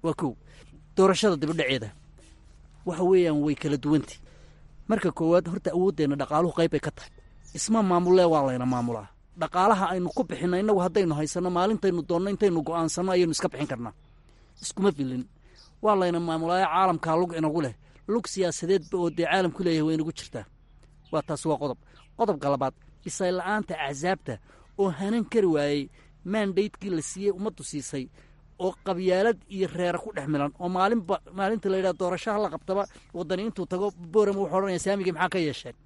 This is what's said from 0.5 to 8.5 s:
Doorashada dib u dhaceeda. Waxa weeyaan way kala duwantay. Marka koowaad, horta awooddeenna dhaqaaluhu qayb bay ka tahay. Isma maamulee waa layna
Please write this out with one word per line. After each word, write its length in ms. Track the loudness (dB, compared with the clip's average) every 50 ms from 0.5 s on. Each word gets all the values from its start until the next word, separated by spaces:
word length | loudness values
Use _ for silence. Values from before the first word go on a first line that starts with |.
| -20 -20 -20 -20 -20 -20 -20 -8 2
Doorashada 400 | 4 6 6 6 4 4 2 2
dib 140 | 2 0 -4
u 40 | -2
dhaceeda. 360 | -2 0 0 0 -2 -4 -8 -12 -16 -20 -20 -20 -20 -20 -20 -20 -20 -20 -20 -20 -20 -20 -20 -20 -10 -8
Waxa 180 | -6 -2 0 4
weeyaan 400 | 6 6 6 6 6 4 2 2
way 120 | 0 0
kala 220 | 0 -2 -2 -2 0
duwantay. 400 | 2 2 2 2 2 0 -12 -18 -20 -20 -20 -20 -20 -20 -20 -20 -20 -20 -20 -20 -4 -2
Marka 240 | -2 0 0 -2
koowaad, 340 | -2 0 2 4 4 4 2 2
horta 220 | -6 -4 -4 -2 0
awooddeenna 420 | 2 2 0 2 2 0 0 0
dhaqaaluhu 380 | -2 -4 -2 0 2 2 2 2
qayb 160 | 0 0 2
bay 80 | 0 -2
ka 120 | -4 -4
tahay. 200 | -10 -10 -20 -20 -20 -20 -20 -20 -20 -20 -20 -16 -10
Isma 300 | -8 -2 0 2 2 4
maamulee 400 | 4 4 4 6 6 6 8 8
waa 200 | 6 6 4 2
layna 180 | 2